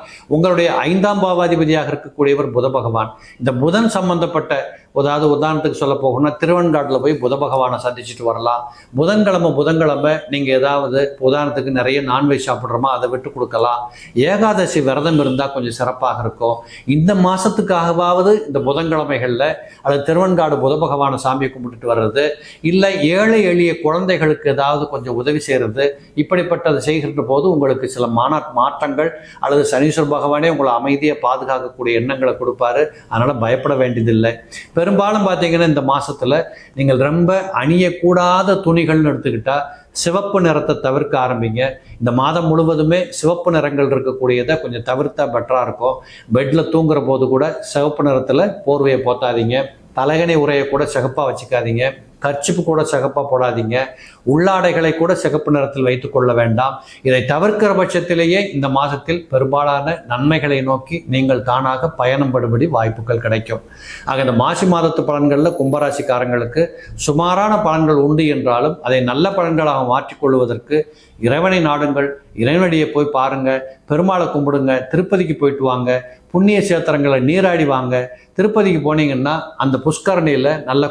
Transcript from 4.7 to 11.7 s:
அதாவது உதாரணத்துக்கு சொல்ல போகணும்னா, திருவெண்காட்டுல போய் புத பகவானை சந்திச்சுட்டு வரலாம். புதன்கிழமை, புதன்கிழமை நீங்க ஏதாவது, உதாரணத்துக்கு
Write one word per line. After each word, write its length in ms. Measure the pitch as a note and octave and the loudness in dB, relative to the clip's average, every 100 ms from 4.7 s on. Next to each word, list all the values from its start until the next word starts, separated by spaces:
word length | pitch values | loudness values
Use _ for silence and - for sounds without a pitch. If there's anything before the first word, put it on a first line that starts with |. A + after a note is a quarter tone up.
| - _ | -14 _
அதாவது 340 | C3+ C#3+ D3 D3+ | -2 0 2 2
உதாரணத்துக்கு 440 | C#3+ D#3 D3+ D3+ | 2 0 0 -2
சொல்ல 260 | C3 C#3 C3+ | -2 -2 0
போகணும்னா, 300 | C3+ C3 D3 - | 0 2 0 0
திருவெண்காட்டுல 580 | E3 F3 F3 D3+ C3+ C3 | 0 2 2 0 0 0
போய் 120 | C#3 | 0
புத 260 | D3 B2 C#3 | 0 0 -2
பகவானை 400 | C#3 C3 B2+ B2 | 0 0 0 -2
சந்திச்சுட்டு 400 | B2 B2 A2+ A#2 | -6 -8 -14 -6
வரலாம். 480 | A#2 A2+ D3 A#2+ - - - B2+ | -4 -2 -2 -2 -6 -18 -8 -2
புதன்கிழமை, 560 | E3 G#3 G3+ F#3 E3 | 0 2 2 2 0
புதன்கிழமை 640 | C3+ D3 D#3+ D#3 C3+ D3+ D#3 - | 0 0 2 2 2 0 -2 -4
நீங்க 220 | C#3 C3+ | -4 0
ஏதாவது, 680 | C3 C#3 C#3+ C3+ C3+ C#3+ - | 2 2 0 0 -2 -2 0
உதாரணத்துக்கு 500 | C3 C#3+ D3 C3 B2+ | 0 2 0 -4 -2